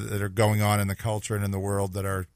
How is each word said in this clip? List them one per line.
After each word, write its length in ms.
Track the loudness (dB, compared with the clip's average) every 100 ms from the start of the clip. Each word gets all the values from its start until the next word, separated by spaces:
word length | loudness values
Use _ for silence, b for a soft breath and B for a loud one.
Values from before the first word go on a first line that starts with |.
| -2
that 120 | -4
are 80 | -2
going 320 | 2 4 4
on 200 | 4 2
in 80 | 2
the 80 | -2
culture 380 | -2 -2 -2 -2
and 80 |
in 60 | -2
the 80 | -2
world 360 | 0 0 0
that 100 | -2
are 220 | -2 -4 -6